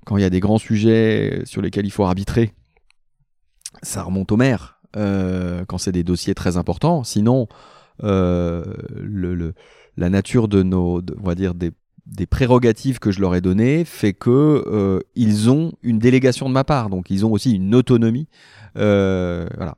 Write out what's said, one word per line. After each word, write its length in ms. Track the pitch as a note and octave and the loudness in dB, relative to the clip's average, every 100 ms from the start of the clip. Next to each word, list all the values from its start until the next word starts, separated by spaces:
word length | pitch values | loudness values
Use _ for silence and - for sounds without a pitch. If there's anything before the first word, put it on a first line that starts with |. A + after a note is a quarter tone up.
Quand 140 | - G2+ | -4 0
il 20 | |
y 60 | F#2 | 2
a 40 | |
des 100 | F#2 | 2
grands 180 | G2+ A2 | 2 0
sujets 800 | - G#2 A2+ A2+ A2 G#2+ G2+ F#2 - | 0 0 4 4 2 0 -2 -6 -8
sur 160 | - | -6
lesquels 240 | G2+ G2+ G2+ | -4 -4 -4
il 40 | |
faut 140 | - | -2
arbitrer, 480 | F#2+ F#2 G2 A#2+ A2+ _ _ _ _ _ _ _ _ _ _ _ - _ | -2 -2 -2 0 -2 _ _ _ _ _ _ _ _ _ _ _ -20 _
ça 200 | - G2 | -12 -10
remonte 280 | F2 F#2+ F#2 | -6 -4 0
au 60 | A2 | 2
maire, 420 | C3+ G#2 - _ _ | 2 0 -6 _ _
euh, 720 | G#2+ G2+ G2 F#2 F#2 F2+ F2 | -6 -2 -2 -2 -4 -4 -6
quand 140 | F#2 F#2 | -6 -6
c'est 120 | G2 | -2
des 140 | F2+ | -2
dossiers 300 | E2+ F2 - | 0 -2 -2
très 240 | - F#2 F2 | -2 -2 -2
importants. 440 | F2 E2 D#3 E3 | -2 -2 0 0
Sinon, 460 | A2+ G#2+ A2 C3 A2+ - - - _ - | -2 0 2 2 -2 -10 -20 -20 _ -8
euh, 580 | G#2 F#2+ F2+ F2 E2+ E2+ G2 G#2 - | -2 0 2 0 -2 -4 -8 -12 -12
le, 400 | - G2+ G2 F2+ | -12 -8 -6 -4
le, 200 | F2+ E2 - - _ _ - | -4 -6 -10 -20 _ _ -4
la 140 | F2 | 0
nature 380 | G2 - B2 A2 | 0 2 0 2
de 140 | G2 | 2
nos, 380 | F#2 F#2 F2 F2 | 2 0 0 -2
de, 160 | F2+ - | -6 -6
on 80 | F#2+ | -4
va 80 | |
dire, 200 | F2 F#2+ | -2 -2
des, 180 | F2 F2 - _ _ - | -2 -6 -8 _ _ -18
des 200 | - F2 | -8 -4
prérogatives 760 | - B2 B2 A#2+ A2 C#3 B2 | 0 4 4 4 2 -4 -2
que 100 | A2 | -2
je 100 | F#2+ | 0
leur 140 | F#2 | 0
ai 60 | F2+ | 0
données 440 | F#2 G2 B2 D#3+ | 0 2 2 0
fait 280 | E3 - G#2+ | -4 -2 -2
que, 500 | - A#2+ C3 D3+ C#3+ - | 0 2 4 4 2 0
euh, 320 | G#2 G2 F#2 - - | -2 0 0 -4 -2
ils 340 | A2 G#2 A2+ | 0 2 4
ont 220 | C#3+ E3 - | 4 0 -6
une 160 | B2 A2 | -2 2
délégation 500 | B2 C3 C3 - C3+ | 4 4 2 0 -2
de 60 | |
ma 80 | C3 | -2
part, 260 | C#3 C#3+ G#2 | 0 -2 -2
donc 220 | F#2 F2+ | -6 -4
ils 160 | F#2+ A2+ | 0 2
ont 60 | |
aussi 240 | G#2 C3 G2 | 2 0 0
une 180 | F#2+ | 4
autonomie, 540 | B2 B2 A#2+ A2+ B2 D#3+ _ - - - G#2 | 2 4 4 4 0 -6 _ -20 -20 -14 -2
euh, 720 | G#2 G2+ F#2+ F#2 F2+ F2 E2 - | 2 2 2 0 -2 -4 -8 -8
voilà. 180 | D#2+ | -10